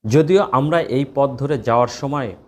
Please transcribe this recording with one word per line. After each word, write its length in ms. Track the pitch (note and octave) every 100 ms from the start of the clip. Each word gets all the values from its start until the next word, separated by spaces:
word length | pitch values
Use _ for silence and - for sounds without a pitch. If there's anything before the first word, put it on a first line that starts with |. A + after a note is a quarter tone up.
যদিও 380 | A2 C3+ D#3 F#3+ G3
আমরা 260 | B2+ D3 E3+
এই 220 | D3 B2+ C#3
পথ 140 | C#3 C#3 B2
ধরে 200 | C#3 C#3
যাওয়ার 300 | G#2+ A#2 A#2+
সময় 420 | - C#3 C#3+ A#2 E2+